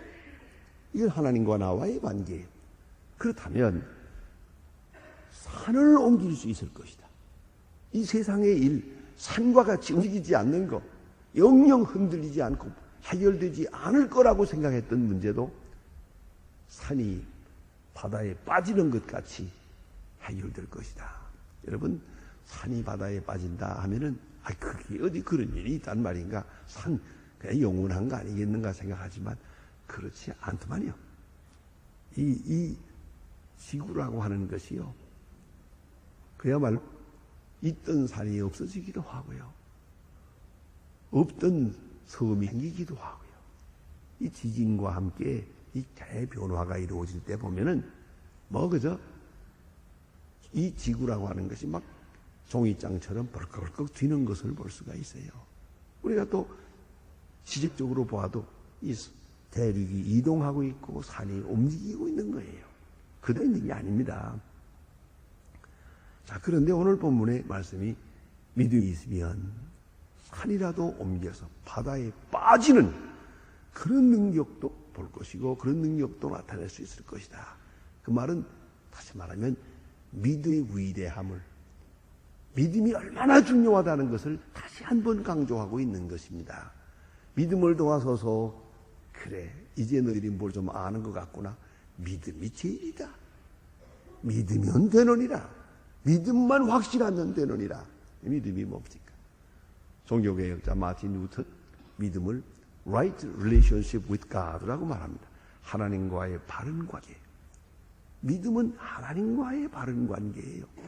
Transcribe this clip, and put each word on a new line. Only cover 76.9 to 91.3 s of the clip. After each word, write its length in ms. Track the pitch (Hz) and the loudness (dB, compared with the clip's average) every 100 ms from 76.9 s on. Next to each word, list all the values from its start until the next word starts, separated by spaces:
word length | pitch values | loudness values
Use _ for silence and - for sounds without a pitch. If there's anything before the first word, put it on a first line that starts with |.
| - - | -16 -16
것이다. 500 | 107 - - - - - - - - | -16 -16 -18 -18 -20 -20 -20 -20 -16
그 80 | - | -2
말은 340 | 117 135 175 - - - - - | 0 0 -4 -6 -14 -20 -20 -20
다시 260 | - - 98 | -20 -18 -14
말하면 380 | 85 95 123 123 - - - - - | -12 -4 -2 -4 -8 -20 -20 -20 -18
믿음의 640 | - 113 151 160 156 120 101 | -2 0 0 0 0 0 -4
위대함을, 640 | 95 92 87 82 95 92 - - - - - - - - - - - 127 | -4 -4 -6 -6 -8 -10 -14 -20 -20 -20 -20 -20 -20 -20 -20 -20 -10 0
믿음이 380 | 160 208 220 | 2 4 2
얼마나 500 | 214 - - 262 277 | 2 -4 2 8 8
중요하다는 640 | - 247 233 196 170 147 131 | 8 6 8 6 6 2 0
것을 300 | 113 151 156 - | -2 -4 -8 -10
다시 300 | - - - | -16 -16 -14
한번 400 | - 233 226 214 | 0 0 2 0
강조하고 560 | 202 160 127 117 101 120 | 0 -2 0 -2 -2 -2
있는 280 | 127 95 87 | -2 -4 -6
것입니다. 640 | 85 - 87 78 - - - - - - - - - | -10 -12 -14 -12 -14 -16 -20 -20 -20 -20 -20 -10 -2
믿음을 400 | 165 185 175 165 | 0 4 4 4
도와서서, 840 | 147 147 127 120 113 110 110 - - - - - - | 4 2 2 0 0 0 -2 -6 -20 -20 -20 -20 -20
"그래, 400 | - - 92 85 135 - - | -16 -12 -12 -12 -16 -14 -6
이제 260 | 113 135 | 0 2
너희들이 280 | 123 107 104 | 2 0 -2
뭘 220 | 95 101 | -4 -4
좀 180 | 95 92 | -4 -4
아는 320 | 104 92 110 | -4 -6 -6
것 100 | 110 | -6
같구나." 440 | 95 85 | -10 -10